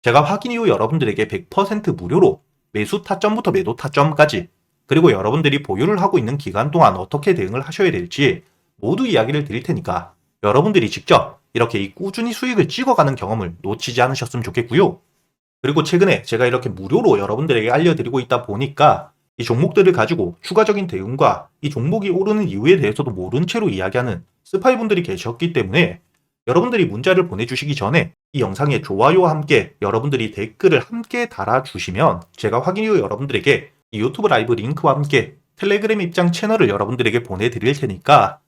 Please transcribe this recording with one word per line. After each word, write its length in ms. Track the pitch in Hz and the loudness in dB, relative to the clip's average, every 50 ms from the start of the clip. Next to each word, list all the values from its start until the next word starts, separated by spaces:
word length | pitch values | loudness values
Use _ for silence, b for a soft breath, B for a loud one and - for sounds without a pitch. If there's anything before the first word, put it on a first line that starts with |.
제가 200 | _ - 120 143 | _ 4 4 4
확인 300 | 151 151 196 202 - 247 | 4 4 -2 -4 -4 -6
이후 160 | 240 233 226 196 | -6 0 2 2
여러분들에게 600 | 110 92 107 113 151 160 135 110 98 107 107 - | 2 2 0 0 0 0 0 -2 0 -2 -2 -2
백 220 | - 95 - _ | -4 -10 -10 _
퍼센트 400 | - - 196 190 214 208 - 180 | -2 -2 0 0 -2 -4 -2 -4
무료로 520 | - - 90 87 127 190 180 - - - _ _ _ _ _ _ | -4 -4 -4 -2 2 4 4 4 2 0 _ _ _ _ _ _
매수 300 | _ 104 107 104 - 202 | _ -4 -4 -2 -4 -6
타점부터 500 | - - 202 190 - 208 214 233 233 190 | -4 -4 -4 0 0 0 0 0 -2 -2
매도 240 | 127 196 180 110 117 | -2 0 -2 -2 -6
타점까지 720 | - - 139 - 143 143 156 151 143 151 151 - 160 175 - _ _ _ _ _ _ _ | -6 -8 -2 2 2 2 2 6 4 4 4 4 -4 -6 -8 _ _ _ _ _ _ _
그리고 260 | _ 139 160 165 151 | _ 2 6 6 6
여러분들이 500 | 113 92 95 107 127 156 156 143 135 143 | 4 4 0 0 0 2 2 0 0 0
보유를 380 | 143 - 95 95 131 180 214 185 | -2 -4 -2 -2 0 0 0 0
하고 180 | 185 202 - 160 | 0 2 2 0
있는 180 | 113 110 139 | 0 0 -4
기간 340 | 143 - 107 87 104 120 147 | -6 -6 -4 -2 -2 -2 0
동안 260 | 143 175 151 110 95 | 2 4 4 4 4
어떻게 380 | 92 95 - - 147 143 202 185 | 0 -8 -6 -6 -2 0 0 0
대응을 260 | 170 98 92 107 127 | 0 0 -4 -4 -8
하셔야 300 | 131 - 156 - 196 175 | -8 -8 -2 0 0 0
될지 520 | 127 95 87 87 - - 143 123 90 85 _ _ _ _ _ _ _ | 0 -2 -6 -8 -2 2 2 2 2 0 _ _ _ _ _ _ _
모두 300 | _ - 110 165 202 262 | _ -2 -2 -2 0 0
이야기를 380 | 240 185 120 110 120 143 151 147 | 0 2 0 0 0 -2 -4 -4
드릴 180 | 147 98 123 | -4 -6 -8
테니까 520 | - - 170 98 - - - 90 - - _ _ _ _ _ _ | -4 -4 -6 -4 -4 -6 -6 -6 -6 -10 _ _ _ _ _ _
여러분들이 480 | - 104 107 131 160 214 208 180 113 101 | -2 2 2 4 2 4 2 2 0 0
직접 500 | - - - - 175 120 80 - - _ _ _ | -6 -8 0 2 2 2 2 0 -12 _ _ _
이렇게 260 | _ 113 117 - - - | _ -2 -2 0 0 -4
이 140 | - - _ | -6 -6 _
꾸준히 380 | - 185 196 190 - 226 240 | -10 -10 -8 -6 -6 -6 -6
수익을 360 | 220 - - 254 240 214 202 143 | -6 -6 -4 -2 0 0 0 0
찍어가는 460 | - - 262 269 240 - 156 139 135 | -2 -4 0 0 2 4 2 2 0
경험을 420 | - - 95 110 113 95 87 87 - | -4 -4 -4 -4 -4 -4 -6 -8 -8
놓치지 380 | - 98 107 - - - 117 123 | -8 -8 -6 -6 -6 -6 2 2
않으셨으면 400 | 123 127 135 131 123 120 - 123 | 2 2 2 -4 -6 -6 -6 -6
좋겠고요. 580 | 113 101 87 123 120 - - 170 175 - - - _ _ _ _ _ _ _ _ _ _ _ _ | -6 -4 -4 -4 -4 0 2 2 2 2 0 -6 _ _ _ _ _ _ _ _ _ _ _ _
그리고 200 | - 127 147 160 | -4 -2 0 0
최근에 400 | 160 147 - 175 196 190 131 98 | 0 0 2 2 4 4 2 0
제가 240 | - - 117 113 123 | -2 -4 -2 0 0
이렇게 220 | 123 120 127 127 123 | 2 0 -2 -4 -6
무료로 500 | 92 90 95 98 123 113 110 - 113 101 | -10 -8 -6 0 0 2 4 4 2 2
여러분들에게 520 | 98 98 104 117 151 151 135 113 107 117 | 2 -2 -4 -4 0 0 0 0 2 0
알려드리고 500 | 120 147 170 175 156 160 - 120 120 131 | 0 2 2 2 2 0 -4 -4 -4 -4
있다 220 | 120 - 127 120 | -2 0 -2 -2
보니까 680 | - - 101 107 139 143 143 - 147 147 101 90 - - _ _ _ _ _ | -2 -4 -6 -4 -4 -6 0 4 4 4 4 2 -4 -14 _ _ _ _ _
이 80 | - 120 | -10 -2
종목들을 480 | - 117 120 160 170 - 208 196 185 | -2 0 2 2 2 4 4 4 6
가지고 440 | 175 175 107 - 170 170 98 85 87 _ | 4 4 0 0 0 -2 -2 -4 -6 _
추가적인 440 | - - 185 208 214 214 208 196 196 | -12 -2 2 2 2 2 0 -2 -2
대응과 640 | 175 - 92 95 107 127 139 151 117 98 - - _ _ _ | -6 -6 -8 -8 -8 -2 2 2 2 2 0 -6 _ _ _
이 80 | - 143 | -8 -6
종목이 400 | - 123 117 151 196 220 196 196 | -4 -4 -2 -2 -2 -2 -2 -2
오르는 380 | 175 180 196 208 214 214 208 147 | -2 0 0 0 0 0 0 -2
이유에 280 | 98 98 110 151 190 | -4 0 4 4 4
대해서도 340 | 185 135 104 107 - 143 131 | 4 4 -2 -2 -2 -4 -6
모른 360 | 104 92 90 92 113 135 175 | -4 -6 -8 -4 -2 -2 -2
채로 220 | 170 - 233 214 170 | 0 -2 -2 -2 -2
이야기하는 560 | 104 95 92 95 - - 127 123 98 85 - _ _ _ _ | -2 -2 -4 -2 -2 -2 -2 -2 -6 -8 -10 _ _ _ _
스파이분들이 580 | - - 381 381 277 254 226 226 214 208 180 | -6 -6 0 2 2 2 2 0 -2 -2 -2
계셨기 500 | 175 - - 87 - 117 117 - 170 170 | -2 -4 -8 -6 -6 -10 -6 -4 -4 -2
때문에 480 | 170 139 104 92 98 160 175 - 87 - _ _ _ _ _ _ _ _ _ | -2 -2 -2 0 2 0 0 0 -2 -12 _ _ _ _ _ _ _ _ _
여러분들이 400 | - 127 180 214 247 247 220 175 | 0 0 0 0 2 0 0 0
문자를 420 | - 98 107 117 185 185 185 - 170 | 0 -2 -2 0 2 2 2 2 0
보내주시기 460 | - 95 120 120 131 - 143 147 143 | -4 -6 -6 -6 -6 -6 -4 -6 -4
전에 380 | - - 101 143 170 170 165 _ _ _ _ | -4 -2 0 0 0 0 -2 _ _ _ _
이 80 | _ 143 | _ -4
영상에 420 | 117 95 95 101 143 147 135 110 | -2 -2 -2 -2 -2 0 0 -2
좋아요와 480 | - - 98 98 117 143 170 190 180 165 | -2 -4 0 2 4 4 6 6 4 4
함께 440 | 156 156 147 143 151 113 92 - _ _ | 2 -2 0 2 2 2 2 0 _ _
여러분들이 500 | - 98 98 113 127 147 139 123 113 107 | -4 -2 -2 0 -2 -2 -2 -2 -2 -4
댓글을 480 | - - 104 110 - _ - 185 165 - | -6 -8 -10 -10 -8 _ 2 4 4 4
함께 480 | 165 - 233 233 226 _ - 240 240 233 | 0 -2 -10 -12 -10 _ -4 -6 -6 -6
달아주시면 920 | - - 98 101 117 131 135 - - - - - 87 101 147 151 98 87 85 _ _ | -6 -8 -4 0 0 -2 -2 -4 -12 -10 -10 -6 -2 0 2 2 0 -2 -8 _ _
제가 240 | - - 107 101 120 | -6 -4 -2 -2 0
확인 280 | - 180 185 202 220 220 | -2 -2 -4 -2 -2 0
후 100 | 208 165 | 0 0
여러분들에게 720 | 107 95 104 104 139 143 - - - 143 131 - - - _ _ _ _ | 0 -2 -4 -6 -6 -4 -4 -2 2 2 2 2 0 -10 _ _ _ _
이 80 | - 104 | -6 -4
유튜브 280 | 107 127 - - 208 196 | -2 -2 -2 0 0 2
라이브 240 | 147 117 110 117 120 | 2 2 2 0 -2
링크와 400 | 104 104 123 156 - - 151 135 | -2 -2 -6 -6 0 0 0 2
함께 420 | 143 143 143 - 127 113 - - _ _ _ _ | 2 -2 0 0 0 0 0 -10 _ _ _ _
텔레그램 440 | _ - 202 202 202 208 214 220 208 | _ -2 0 0 0 0 -2 -2 -2
입장 320 | 185 170 170 - 180 175 | -2 -4 0 0 0 2
채널을 360 | 170 - - 208 220 220 165 110 | 0 0 -2 -2 2 2 2 2
여러분들에게 540 | 98 101 101 101 127 123 - 113 104 120 | 2 0 -2 -4 -2 -2 -2 0 0 0
보내드릴 560 | 117 - 95 92 104 123 - - - 120 143 143 | -2 -4 -6 -2 -2 -2 -2 0 -2 -2 -2 -2
테니까 640 | 147 117 95 87 _ - 147 135 104 95 - - _ | -4 -6 -6 -6 _ 4 6 6 6 2 -2 -8 _